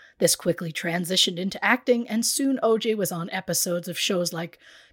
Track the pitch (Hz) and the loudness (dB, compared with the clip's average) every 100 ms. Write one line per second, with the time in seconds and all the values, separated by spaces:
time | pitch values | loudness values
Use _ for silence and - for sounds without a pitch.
0 | - _ 165 - 175 170 170 151 175 170 | -20 _ 2 2 0 -2 -4 -6 -4 -4
1 | 170 185 - 175 190 - 196 254 - 240 | 0 2 2 0 -6 -2 0 2 4 2
2 | 233 214 233 - 277 262 226 220 233 214 | 2 -2 0 0 0 2 4 2 2 0
3 | 180 175 170 190 - 165 185 175 170 165 | -2 -2 -6 -6 -2 -2 0 -2 -4 -4
4 | - 185 175 170 170 - - - _ | 0 0 0 -4 -10 -12 -20 -20 _